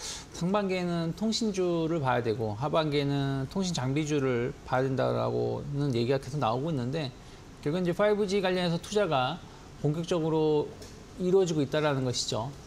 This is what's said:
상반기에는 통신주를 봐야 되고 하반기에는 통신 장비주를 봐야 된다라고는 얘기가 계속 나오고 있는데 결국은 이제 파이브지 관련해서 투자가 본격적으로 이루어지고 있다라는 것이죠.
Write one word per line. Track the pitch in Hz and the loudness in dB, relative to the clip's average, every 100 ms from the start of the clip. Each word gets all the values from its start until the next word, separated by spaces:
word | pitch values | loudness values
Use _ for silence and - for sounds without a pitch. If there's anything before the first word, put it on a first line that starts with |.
| - - - | -12 -12 -12
상반기에는 | - 170 208 196 185 175 170 165 165 | -4 0 0 0 -2 0 -2 -2 -2
통신주를 | 220 208 220 185 180 170 160 170 | -2 0 0 0 2 2 0 0
봐야 | 131 123 | 2 2
되고 | 117 107 110 | 2 0 -2
하반기에는 | 104 147 165 156 143 139 143 139 135 135 | -2 0 2 2 2 2 0 0 -2 -4
통신 | 190 185 | -2 -2
장비주를 | 160 127 139 151 151 131 120 123 - - | 0 0 0 0 2 2 0 0 -4 -2
봐야 | 131 | 0
된다라고는 | 135 131 123 120 120 120 120 117 131 143 143 | 2 2 2 2 0 0 0 -2 -4 -2 0
얘기가 | 117 120 135 | 0 2 0
계속 | 139 147 | 0 -2
나오고 | 113 123 156 | 0 0 -2
있는데 | 147 120 160 135 - - - - - | -2 -2 -2 -4 -8 -18 -18 -18 -6
결국은 | 147 175 | -2 0
이제 | 175 | 0
파이브지 | 170 208 208 208 202 | 2 4 4 2 2
관련해서 | 185 185 175 165 | 2 2 2 0
투자가 | - 208 190 139 127 170 - - - - | 0 0 2 2 2 -2 -10 -18 -18 -4
본격적으로 | 147 151 170 175 160 156 156 151 - - - - - - | -2 0 0 0 2 2 4 4 2 -6 -16 -16 -16 -4
이루어지고 | 180 190 180 156 | 4 4 4 2
있다라는 | 131 160 151 135 127 | 2 2 2 2 0
것이죠. | 117 - 110 123 143 | -2 -2 -2 -4 -8